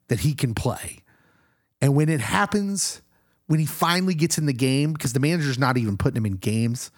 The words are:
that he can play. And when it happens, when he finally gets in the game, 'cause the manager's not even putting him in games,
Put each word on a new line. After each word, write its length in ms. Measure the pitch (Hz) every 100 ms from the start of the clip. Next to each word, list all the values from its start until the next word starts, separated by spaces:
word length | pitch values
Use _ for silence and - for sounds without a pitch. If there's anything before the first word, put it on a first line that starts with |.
| _
that 120 | 110
he 140 | 123
can 200 | 143 127
play. 440 | 110 - - - - _ _ _ _ _ _ _ _
And 120 | 139
when 140 | 143 156
it 100 | 156
happens, 800 | 107 - 202 208 202 196 - - _ _ _ _ -
when 120 | 156
he 40 | 151
finally 480 | - 170 175 185
gets 240 | 165 165 -
in 60 | 151
the 60 |
game, 420 | 120 131 135 151 151
'cause 160 | 131
the 80 | 127
manager's 380 | 143 170 143 123
not 180 | 135 127
even 180 | 110 101
putting 200 | 139 123
him 100 | 110
in 80 | 95
games, 540 | 104 110 117 120 -